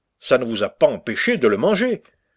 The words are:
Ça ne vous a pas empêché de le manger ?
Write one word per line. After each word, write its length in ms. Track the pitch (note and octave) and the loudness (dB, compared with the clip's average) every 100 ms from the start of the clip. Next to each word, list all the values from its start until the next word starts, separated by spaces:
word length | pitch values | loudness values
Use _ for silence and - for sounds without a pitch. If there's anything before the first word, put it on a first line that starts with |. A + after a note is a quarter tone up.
| _ _ | _ _
Ça 180 | - B2+ | -2 0
ne 80 | A#2+ | 0
vous 160 | A2 | -4
a 60 | G2+ | -4
pas 180 | - D3+ | 2 2
empêché 500 | G#2+ - G#2+ - A#3 | 2 -6 -4 -2 0
de 100 | A#2+ | 2
le 100 | G2+ | 2
manger ? 460 | D#3+ G3+ B3+ A3+ - _ _ | 0 0 0 -4 -8 _ _